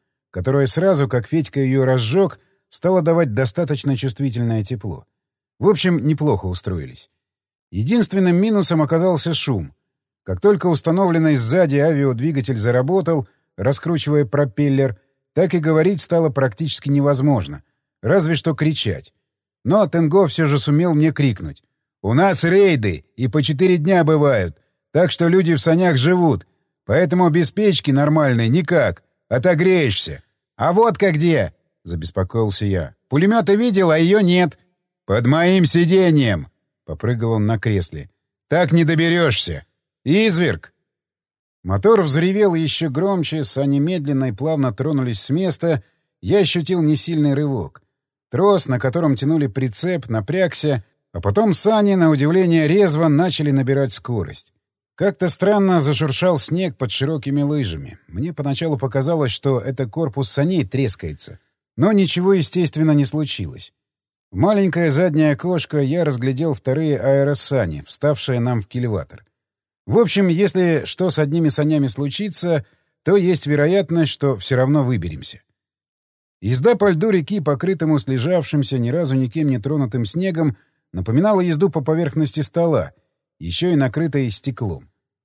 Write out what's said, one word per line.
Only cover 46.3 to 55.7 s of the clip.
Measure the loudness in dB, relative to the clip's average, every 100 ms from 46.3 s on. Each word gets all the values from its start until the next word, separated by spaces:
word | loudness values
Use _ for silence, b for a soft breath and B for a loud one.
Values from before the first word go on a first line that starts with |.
| 2
ощутил | 2 0 -2 0
несильный | 2 0 -2 0 0
рывок. | 0 -2 -4 -8 -12 _ _ _ _ _
Трос, | 0 4 4 2
на | -2
котором | -2 0 0
тянули | 0 0 0 0
прицеп, | -2 -4 -4 -4 -4 -4
напрягся, | -4 -2 -2 -2 -2 -2 -2 -6 _ _
а | -6
потом | -2 2 2
сани, | 2 2 2 2 4
на | 4
удивление | 4 2 2 4 2 4
резво, | 4 2 2 2
начали | 2 0 0 0
набирать | 0 0 0 0
скорость. | -4 -4 -6 -6 -10 -18 _ _ _ _
Как-то | -2 -2 0 -4
странно | 0 2 2 4